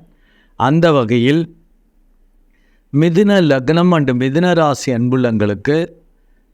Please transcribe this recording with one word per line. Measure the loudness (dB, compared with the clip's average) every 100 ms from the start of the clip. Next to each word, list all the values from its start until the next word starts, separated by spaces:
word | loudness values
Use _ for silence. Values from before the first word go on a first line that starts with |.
| -12 _ _ _ _ -4
அந்த | 0 2 2 2
வகையில் | 0 0 0 0 -4 -12 _ _ _ _ _ _ _ _ _ _ _ _ _
மிதுன | 0 0 2 2 2 2
லக்னம் | 0 0 0 2 2
and | 0 -2
மிதுன | -2 -2 0 0
ராசி | 0 -2 -4 -4
அன்புள்ளங்களுக்கு | -2 0 -2 0 -2 -4 -4 -4 -4 -12 _ _ _ _ _